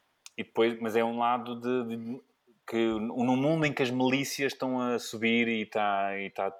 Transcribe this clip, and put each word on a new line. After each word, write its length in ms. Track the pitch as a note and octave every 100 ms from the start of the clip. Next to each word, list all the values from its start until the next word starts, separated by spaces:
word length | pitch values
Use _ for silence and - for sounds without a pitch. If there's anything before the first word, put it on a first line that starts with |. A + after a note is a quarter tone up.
| _ _ - -
E 60 |
depois, 360 | - - A#2 A2+
mas 160 | A2+ A2+
é 80 |
um 160 | A#2 A#2
lado 360 | A#2 B2 A#2 A#2
de, 360 | A#2+ B2+ A#2 A#2
de, 240 | A2+ C3 _ _ _ _ -
que 80 | A2+
no 600 | A2+ A2 A2 B2+ B2 B2+
mundo 260 | C#3+ D#3+ D3+
em 40 |
que 120 | C#3+
as 80 | C3
milícias 600 | B2+ C3 C3+ C3+ - C3+
estão 280 | - C3 B2+
a 160 | B2 A#2
subir 500 | - A2 A2+ A#2 A#2
e 200 | A2+ G#2
tá, 500 | A2 G#2 G2 G2 G2
e 140 | G2
tá 200 | - G2